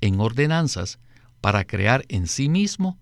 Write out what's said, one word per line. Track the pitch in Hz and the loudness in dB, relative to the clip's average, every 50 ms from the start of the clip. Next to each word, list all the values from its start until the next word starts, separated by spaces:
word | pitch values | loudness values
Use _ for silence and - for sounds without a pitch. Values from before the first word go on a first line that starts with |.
en | - 98 95 98 | 0 0 2 2
ordenanzas, | 107 113 117 135 147 151 160 165 160 131 - 90 95 - - - - - - - - - _ _ | 0 0 0 0 0 2 2 0 0 -2 -2 -6 -8 -10 -10 -16 -20 -20 -20 -20 -20 -20 _ _
para | - 101 104 101 95 | 0 2 2 2 0
crear | - - 95 98 110 127 135 - - | -2 -2 0 2 2 2 2 0 -2
en | - 95 87 | -4 -2 -2
sí | 82 - - 139 147 | -2 -2 -2 0 0
mismo | 165 190 208 196 - - 185 185 185 - | 2 2 0 0 -2 -2 -4 -4 -4 -8